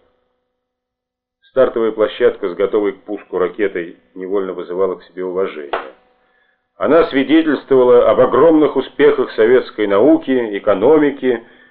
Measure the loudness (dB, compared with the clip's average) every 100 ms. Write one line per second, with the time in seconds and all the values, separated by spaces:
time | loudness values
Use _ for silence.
0 | _ _ _ _ _ _ _ _ _ _
1 | _ _ _ _ _ -2 0 0 -4 -2
2 | -4 0 -2 -2 -6 -4 -2 -2 -2 -6
3 | -10 -14 -8 -6 -6 -4 -6 -6 -12 -16
4 | _ -16 -8 -6 -6 -10 -10 -4 -4 -6
5 | -14 -12 -8 -6 -6 -8 -12 -12 -12 -20
6 | _ _ _ _ _ _ _ -6 0 2
7 | 2 -2 0 2 2 -2 0 2 4 4
8 | 4 2 2 4 4 4 2 -2 -4 0
9 | 2 2 -2 0 2 2 0 -4 -2 2
10 | 4 2 0 -4 -4 -4 -2 0 2 4
11 | 2 -2 -4 -4 -6 _ _